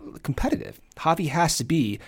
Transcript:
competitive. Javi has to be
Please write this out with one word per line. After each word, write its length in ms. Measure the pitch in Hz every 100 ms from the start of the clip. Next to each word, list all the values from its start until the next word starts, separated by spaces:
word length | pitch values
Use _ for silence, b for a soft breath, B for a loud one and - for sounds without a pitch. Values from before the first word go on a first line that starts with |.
| - -
competitive. 580 | - 135 269 - 50 - - -
Javi 320 | 160 165 156
has 280 | 160 170 -
to 80 |
be 340 | 127 165 110 101